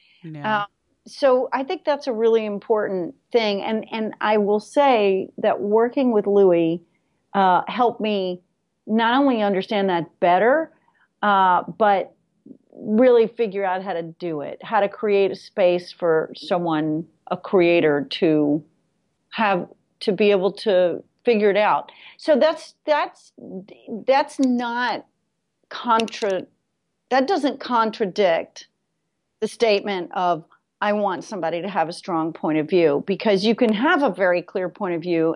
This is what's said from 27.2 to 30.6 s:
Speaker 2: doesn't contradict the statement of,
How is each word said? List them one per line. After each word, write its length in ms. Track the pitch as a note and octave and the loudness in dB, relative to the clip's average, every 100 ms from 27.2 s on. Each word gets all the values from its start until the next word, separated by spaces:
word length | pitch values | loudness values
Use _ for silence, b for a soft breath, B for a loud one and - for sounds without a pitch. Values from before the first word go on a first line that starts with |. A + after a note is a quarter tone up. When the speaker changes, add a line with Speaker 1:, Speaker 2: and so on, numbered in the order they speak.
| C4+ | 0
Speaker 2:
doesn't 320 | F#4 C#4 A3+ | 0 -2 -4
contradict 1080 | - A#3+ A3 G#3+ G3+ E3+ F#3+ E3 - - - _ _ _ _ _ _ - | -4 -2 0 -2 -4 0 2 0 -4 -14 -20 _ _ _ _ _ _ -10
the 80 | G#3+ | -8
statement 640 | - A3+ G3+ G#3 F#3+ - | 0 2 2 0 -6 -6
of, 300 | - F3+ E3 - _ | -4 -2 -2 -6 _